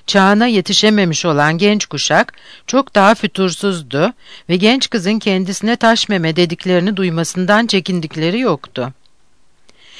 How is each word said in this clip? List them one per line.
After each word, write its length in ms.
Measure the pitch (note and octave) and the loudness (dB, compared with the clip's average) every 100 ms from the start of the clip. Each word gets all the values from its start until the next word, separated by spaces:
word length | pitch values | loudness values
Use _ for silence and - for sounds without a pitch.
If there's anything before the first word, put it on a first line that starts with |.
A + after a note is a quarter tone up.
| - | 0
çağına 400 | G3 F#3+ G#3 B3 | 2 4 4 2
yetişememiş 800 | G#3 F#3+ G3 G#3+ G#3 F3 D3+ | 0 0 2 2 2 0 0
olan 340 | F3 D3 D3 E3 | 0 2 2 2
genç 280 | G#3 G#3 - | 0 0 -4
kuşak 460 | D3 - D#3+ A#3+ - - - - | -6 0 0 0 -6 -20 -20 -4
çok 280 | C4 C4+ | -2 0
daha 200 | G#3 G3 | 2 4
fütursuzdu 1000 | A3 G3+ - F#3 D#3+ G3+ F3 B2+ C#3 G3 - - - - | 2 -2 -2 -4 -2 -4 -4 -4 -2 -2 -4 -20 -14 -4
ve 80 | F3+ | 0
genç 340 | G#3+ C4 - | 2 2 -2
kızın 280 | A3+ F3 G#3+ | -4 -2 -2
kendisine 580 | G#3 F#3+ F#3+ F#3+ G#3+ A#3 | 0 -2 -2 -4 -4 0
Taşmeme 600 | A3+ A3+ - G3 D#3+ D#3+ | 0 0 0 -2 0 0
dediklerini 600 | F3 F3 F#3 F3+ F#3+ G3 | -2 -2 0 0 0 -2
duymasından 720 | F#3 E3 E3 F3+ F#3 G#3 A#3 | -2 -2 -4 -4 2 2 2
çekindikleri 720 | G3 G3 F3+ D#3 D#3 E3 A3+ | -2 -2 -4 -4 -4 -2 0
yoktu. 520 | B3 D3 - - B2+ - _ _ _ _ _ _ _ _ - | -2 -2 -6 -8 -8 -10 _ _ _ _ _ _ _ _ -20